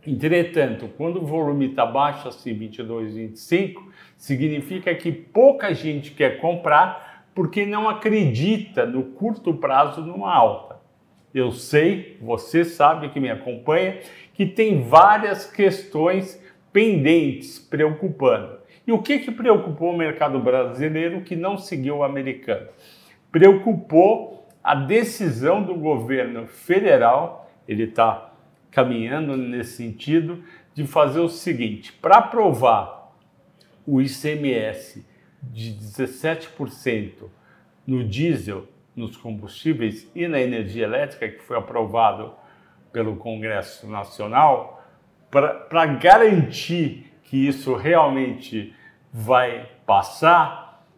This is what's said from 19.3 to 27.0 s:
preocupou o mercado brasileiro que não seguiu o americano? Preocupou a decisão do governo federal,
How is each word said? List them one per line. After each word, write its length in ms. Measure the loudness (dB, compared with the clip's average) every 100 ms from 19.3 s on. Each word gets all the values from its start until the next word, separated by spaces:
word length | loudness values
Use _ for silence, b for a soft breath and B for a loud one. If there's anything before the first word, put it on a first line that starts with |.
preocupou 600 | -4 2 2 2 -4 -4
o 60 | -2
mercado 420 | -4 -2 -2 0
brasileiro 840 | 0 0 0 -4 -4 -2 -4 -6
que 140 | -8 -6
não 220 | -6 -6
seguiu 400 | -8 -8 -6 -2
o 60 |
americano? 640 | -4 -4 -8 -10 -6 -6 -8 b b b b b _
Preocupou 1160 | 8 8 8 2 -4 2 4 6 2 -4 -18 _ _
a 120 | -2 -2
decisão 880 | 2 0 0 -4 -6 -2 0 0
do 100 | -2
governo 720 | -4 -2 -2 -2 -4 -4 -6 -14
federal, 1040 | -18 0 2 6 6